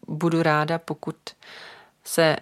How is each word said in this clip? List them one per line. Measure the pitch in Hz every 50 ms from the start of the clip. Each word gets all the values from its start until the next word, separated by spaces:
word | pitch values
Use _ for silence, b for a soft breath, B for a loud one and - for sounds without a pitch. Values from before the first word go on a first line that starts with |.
| - -
budu | 156 151 170 165 165 165 165
ráda, | 160 151 151 151 156 165 165
pokud | - - 151 - - 160 - _ - - - B B B B B B B B B B B B B -
se, | - - - 165 156 147 -